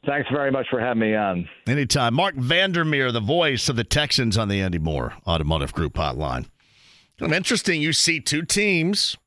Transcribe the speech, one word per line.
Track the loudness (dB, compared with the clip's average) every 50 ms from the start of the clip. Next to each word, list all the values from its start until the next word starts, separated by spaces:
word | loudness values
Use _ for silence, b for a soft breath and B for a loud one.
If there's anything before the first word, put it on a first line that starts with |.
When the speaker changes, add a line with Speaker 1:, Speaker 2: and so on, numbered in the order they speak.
| _
Speaker 1:
Thanks | -2 -2 -2 -2 -2 -2
very | 0 0 0
much | 0 0 -2 -2
for | -2 -2
having | 0 0 0 2
me | 2 2 2
on. | 2 0 0 0 -2 -4 -6 -10 -10 _
Speaker 2:
Anytime. | -2 0 0 0 0 0 2 2 2 2
Mark | 2 0 0 0
Vandermeer, | -2 -2 0 2 2 2 2 2 0 0 2 2 2 2 2 0
the | 0
voice | 0 0 2 2 2 2 0 0 0 -2
of | 0
the | -2 -2
Texans | 0 0 0 0 2 0 0 2 2 2 0
on | 0 0
the | 0 0
Andy | 0 0 0 -2
Moore | -2 -2 -2 -2 -2 -4 -8 -8 _
Automotive | -2 0 0 2 0 0 0 -2 -4 -4
Group | -4 -4 -4 -2
Hotline. | -2 -4 -2 -2 -4 -4 -4 -4 -6 -6 -10 _ b b b b b b b b b b b b _
Kind | -2 -2 -2
of |
interesting. | 0 0 0 -2 0 0 0 0 0 2
You | 0 2
see | 2 2 2 0 0
two | -2 -2 -2 -2 -2
teams. | 0 0 0 2 2 2 2 2 2 0 0 -2 -2 -4 -8 _